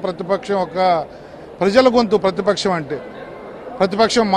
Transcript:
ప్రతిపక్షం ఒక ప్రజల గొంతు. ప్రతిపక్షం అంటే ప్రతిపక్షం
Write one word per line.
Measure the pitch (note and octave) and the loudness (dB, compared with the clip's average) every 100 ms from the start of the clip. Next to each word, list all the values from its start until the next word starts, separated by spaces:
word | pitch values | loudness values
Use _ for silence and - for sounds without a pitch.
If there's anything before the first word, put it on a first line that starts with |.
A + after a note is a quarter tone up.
| F#3+ | -4
ప్రతిపక్షం | F3+ F3+ G3 G3 G3 F3 | -6 -4 -4 -2 -2 -2
ఒక | E3+ F#3 E3 C#3+ - - - - - | 0 2 2 -2 -10 -18 -18 -18 -2
ప్రజల | F#3 G#3+ C4 A#3 | 4 6 6 4
గొంతు. | A3+ G3+ F#3+ | 4 2 2
ప్రతిపక్షం | F#3 G3 F#3+ G3 F3 | 0 0 0 0 -2
అంటే | C#3 C#3+ - - - - - - - - | -4 -8 -8 -14 -16 -16 -16 -16 -14 -2
ప్రతిపక్షం | F#3+ G3+ A3 A#3+ G#3+ | 0 2 2 2 4